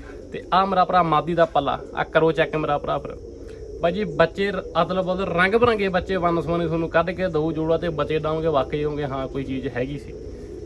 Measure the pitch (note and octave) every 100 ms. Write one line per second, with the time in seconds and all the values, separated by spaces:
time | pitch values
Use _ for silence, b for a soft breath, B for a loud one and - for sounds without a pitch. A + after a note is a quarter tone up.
0 | B B - - - F3+ G3 F#3 F3+ F3+
1 | E3 D3+ D3 E3+ E3 D3 C3+ B2 - -
2 | - D#3+ D#3+ D#3+ D3+ D#3 D3 D3 - D3
3 | C#3+ - - B B B B - E3+ F#3
4 | F#3+ D3+ E3 F#3 G3+ F#3 - D#3+ F3 F#3
5 | F3+ F#3 F#3+ E3+ F#3 A3+ A#3+ G#3+ G3 F3+
6 | F3+ F#3+ F3 E3+ D3 E3+ E3 E3 E3 D#3+
7 | E3+ F3+ F#3 D#3 D#3+ D3+ D#3+ E3 E3+ D3+
8 | C#3+ D#3 D#3 D#3+ D#3+ C#3+ B2+ D3 D3+ D3
9 | C#3+ C3+ C3 C#3 C3 C3 B2+ A#2+ C3+ C#3+
10 | - - - B B B